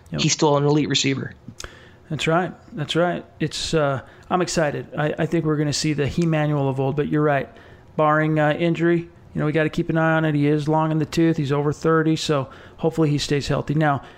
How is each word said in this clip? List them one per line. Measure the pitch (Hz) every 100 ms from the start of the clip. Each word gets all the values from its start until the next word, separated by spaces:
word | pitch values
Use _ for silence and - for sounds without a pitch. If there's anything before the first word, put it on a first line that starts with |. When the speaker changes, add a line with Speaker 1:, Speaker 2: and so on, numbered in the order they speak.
| -
Speaker 1:
Yep. | 151
Speaker 2:
he's | 151
still | - 156 143
an |
elite | 147 151 143
receiver. | 139 135 135 - - - - - - - - -
Speaker 1:
That's | 151 -
right. | 165 170 - -
That's | - 143
right. | 160 175 170 - -
It's, | 156 - -
uh, | 160 143 135 - - -
I'm | 180
excited. | 175 - 151 135 123 -
I, | 151 -
I | 160
think | 170
we're | 156 151
gonna | 151
see | 135 156
the | 151 139
He | - 170
Manuel | 156 151 147 139
of | 131
old, | 135
but | 143 143
you're | 151
right. | 151 139 - - - - - -
Barring, | 156 151 156 156
uh, | 151
injury, | 147 170 160 170 170
you | 170 - - 156
know, | 151
we |
gotta | 156 156
keep | - 165
an | 160
eye | 160
on | 160
it. | 160
He | 147 143
is | 156 147
long | 156 160
in | 156
the | 143
tooth. | - 165 156
He's | 139
over | 143 147
thirty, | 143 165 160 160 160
so | - 143 127 - - -
hopefully | 160 156 156
he | 143
stays | - 143 -
healthy. | 139 -
Now, | 151 151 135 -